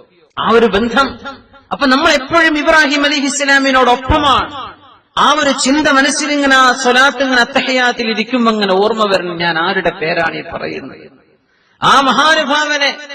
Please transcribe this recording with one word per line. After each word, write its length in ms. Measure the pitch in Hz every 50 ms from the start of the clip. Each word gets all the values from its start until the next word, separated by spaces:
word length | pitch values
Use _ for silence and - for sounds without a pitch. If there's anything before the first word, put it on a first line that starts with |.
| 127 _ _ _ _ _ _ -
ആ 100 | 135 - 220
ഒരു 120 | 233 226
ബന്ധം? 540 | 226 185 196 233 233 226 247 277 262 - - - 277 269 - - _ _ - _ -
അപ്പൊ 140 | - 190 262 269
നമ്മൾ 240 | 254 277 311 339
എപ്പോഴും 460 | 311 285 262 - 320 339 330 320 311 302
ഇബ്രാഹിം 480 | 285 311 320 311 302 277 285 294 285
അലൈഹിസ്സലാമിനോടൊപ്പമാണ്. 1700 | 285 294 294 262 285 262 - 285 277 277 277 269 269 262 262 254 240 247 247 262 262 - 311 302 285 254 220 180 160 - 277 247 208 185 - - - - _ _ _ - 160
ആ 120 | 185 247
ഒരു 200 | 285 302 302 277
ചിന്ത 360 | 262 - - 247 269 302 302 302
മനസ്സിൽ 440 | 285 269 269 294 285 - 302 285
ഇങ്ങനെ, 240 | 294 285 285 277 269
ആ 180 | 262 262 254 247
സ്വലാത്ത് 500 | 254 254 247 247 254 262 277 277 254 277
ഇങ്ങനെ, 180 | 262 262 247
അത്തഹിയാത്തിൽ 680 | 240 254 269 269 262 262 262 254 247 247 240 240 240 226
ഇരിക്കുമ്പോ 420 | 226 208 220 - - 254 233 226
ഇങ്ങനെ 220 | 220 214 208 196 185
ഓർമ്മ 300 | 190 202 214 226 220 220
വരണം, 340 | 202 190 180 170 180 175 170
ഞാൻ 200 | 175 170 165 160
ആരുടെ 320 | 165 180 196 190 180 170
പേരാണ് 460 | 165 147 151 160 170 165 165 165 156
ഈ 80 | 156 147 170 -
പറയുന്നത്? 680 | - 160 160 160 156 143 131 - 160 156 - 139 _ _ _ _ _ _ _ _ _ _ _ _ _ -
ആ 180 | 156 214 262
മഹാനുഭാവനെ, 960 | 277 269 226 226 285 311 320 311 311 247 277 294 302 294 302 285 285 269 226 - - 285